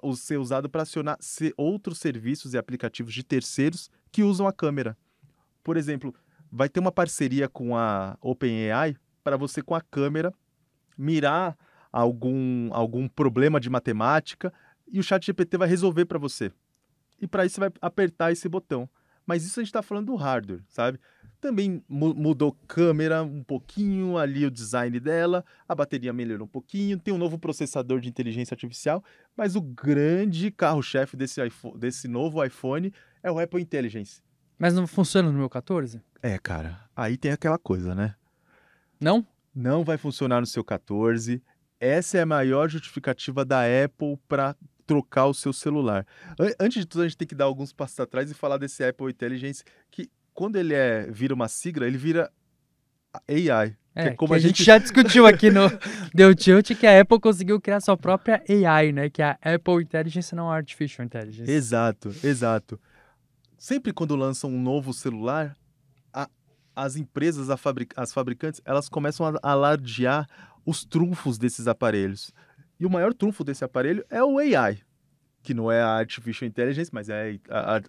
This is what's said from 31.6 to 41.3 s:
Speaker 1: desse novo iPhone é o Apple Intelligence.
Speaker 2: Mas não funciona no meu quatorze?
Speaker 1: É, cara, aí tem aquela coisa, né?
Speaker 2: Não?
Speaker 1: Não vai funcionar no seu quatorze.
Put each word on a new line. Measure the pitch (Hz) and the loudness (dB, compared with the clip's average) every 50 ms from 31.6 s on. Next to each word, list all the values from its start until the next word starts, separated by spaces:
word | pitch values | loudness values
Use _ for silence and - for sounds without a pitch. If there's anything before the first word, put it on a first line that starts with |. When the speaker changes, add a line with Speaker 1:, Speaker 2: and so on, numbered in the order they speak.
| - 120 113 117 | -16 -18 -12 -8
Speaker 1:
desse | 113 127 127 - - 127 | -6 -6 -6 -8 -8 -8
novo | 120 120 143 165 151 160 147 | -6 -4 -4 -4 -4 -4 -4
iPhone | 131 - - - 127 135 151 180 196 196 _ _ _ _ _ | -4 -4 -6 -6 -6 -4 -4 -4 -6 -8 _ _ _ _ _
é | - 185 | -6 -6
o | 170 160 | -4 -4
Apple | 170 170 - 180 | -4 -4 -4 -6
Intelligence. | 175 165 - 147 127 117 104 113 104 101 - - _ _ _ _ _ _ _ - | -6 -6 -6 -6 -6 -6 -6 -10 -12 -14 -16 -20 _ _ _ _ _ _ _ -2
Speaker 2:
Mas | 160 175 175 | 0 2 2
não | 185 180 | 2 0
funciona | 165 - - 185 - - 196 185 165 | 0 0 0 0 2 2 2 2 2
no | 143 139 | 0 0
meu | 139 127 | -2 -4
quatorze? | - 127 - - 190 175 143 120 113 113 - _ _ _ | -6 -8 -6 -4 -4 -4 -4 -6 -8 -14 -20 _ _ _
Speaker 1:
É, | - 123 101 92 | -6 -4 -4 -4
cara, | - - 90 80 78 80 85 92 - _ _ | -6 -8 -8 -8 -8 -10 -12 -14 -18 _ _
aí | - 120 110 120 | -6 -4 -4 -4
tem | 127 - 147 | -4 -2 -4
aquela | 143 143 - 156 156 170 | -4 -2 -2 -2 -2 -2
coisa, | - - 95 92 90 90 90 | -2 -4 -4 -4 -4 -4 -4
né? | 95 101 107 101 _ _ _ _ _ _ _ _ _ _ _ _ _ _ _ _ - | -4 -4 -4 -6 _ _ _ _ _ _ _ _ _ _ _ _ _ _ _ _ -4
Speaker 2:
Não? | 147 156 190 233 220 - _ _ _ _ - | 0 2 2 2 0 -2 _ _ _ _ -10
Speaker 1:
Não | 139 120 123 139 165 170 | -6 -2 0 0 0 0
vai | 151 165 151 | -2 -4 -4
funcionar | - 147 131 - 143 127 123 120 | -4 -6 -6 -4 -2 0 0 0
no | 120 117 | -2 -2
seu | - 120 110 | -4 -6 -6
quatorze. | - 107 92 - - 101 104 110 117 117 117 113 113 | -6 -6 -8 -8 -6 -4 0 0 2 0 0 -2 -4